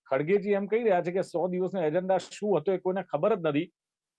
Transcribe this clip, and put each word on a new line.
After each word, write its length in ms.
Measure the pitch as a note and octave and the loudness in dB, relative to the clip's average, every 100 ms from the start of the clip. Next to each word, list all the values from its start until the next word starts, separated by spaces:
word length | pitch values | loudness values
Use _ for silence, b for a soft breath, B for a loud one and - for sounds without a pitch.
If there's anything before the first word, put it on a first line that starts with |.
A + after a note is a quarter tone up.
| - | -4
ખડગેજી 440 | C3+ D3+ G3+ G3+ | -2 2 0 2
એમ 160 | G3 G3+ | 0 0
કહી 180 | A3 | 0
રહ્યા 180 | A3+ F3+ | 2 2
છે 100 | E3+ | 2
કે 100 | F#3 | -2
સો 260 | - E3+ F#3 | -2 -2 -2
દિવસનો 340 | F3+ F3+ F#3+ | -2 -2 -2
એજન્ડા 360 | D#3 E3+ F#3 F#3 | 0 0 2 0
શું 400 | - - G#3 E3+ | -2 -6 0 0
હતો 160 | E3+ | 2
એ 40 | F#3 | -2
કોઈને 260 | F#3 F#3+ | -2 -4
ખબર 320 | F3 C#3+ G3 G#3+ | -4 -2 0 0
જ 40 | D#3+ | 0
નથી. 260 | C#3+ F3+ _ _ _ _ | -2 -2 _ _ _ _